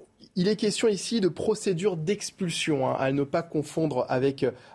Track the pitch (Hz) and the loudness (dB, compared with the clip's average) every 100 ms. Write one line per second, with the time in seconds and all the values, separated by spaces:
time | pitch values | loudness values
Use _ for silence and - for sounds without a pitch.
0 | - _ - 190 185 214 214 - 226 196 | -20 _ -8 -2 0 2 0 2 0 0
1 | - 233 185 - - 214 208 165 202 170 | -2 0 0 0 -2 0 0 0 0 -2
2 | 156 208 - - 180 - - 143 127 127 | -2 -2 -4 -6 -4 -2 0 2 2 2
3 | 135 143 139 170 165 156 147 170 156 127 | 2 2 0 -2 -2 -4 -2 -2 0 0
4 | 123 131 135 135 127 - - | 0 2 2 2 -2 -2 -18